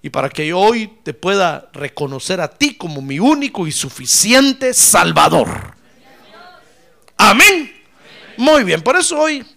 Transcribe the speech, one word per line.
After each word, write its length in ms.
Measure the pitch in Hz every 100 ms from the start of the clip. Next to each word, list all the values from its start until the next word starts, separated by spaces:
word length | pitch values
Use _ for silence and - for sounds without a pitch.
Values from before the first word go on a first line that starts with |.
Y 60 | 143
para 220 | 135 135
que 160 | - 156
yo 120 | 175
hoy 400 | 208 233 214 _
te 100 | -
pueda 580 | - 180 196 180 143 -
reconocer 680 | 139 139 - 143 135 - 185
a 80 | 156
ti 260 | _ 285
como 280 | - 170 143
mi 160 | 135 139
único 480 | 233 302 277 - 165
y 60 |
suficiente 1000 | - 135 - 127 - - 254 277 262 262
Salvador". 1000 | 247 - 175 170 156 151 160 104 - - - _ _ _ - _ - - - _ _ _ _ _ -
Amén. 560 | 208 214 392 370 269 - _ _ - - - -
Muy 260 | 262 302
bien, 160 | 196 165
por 140 | 160 339
eso 220 | 339 302
hoy 280 | 311 294 226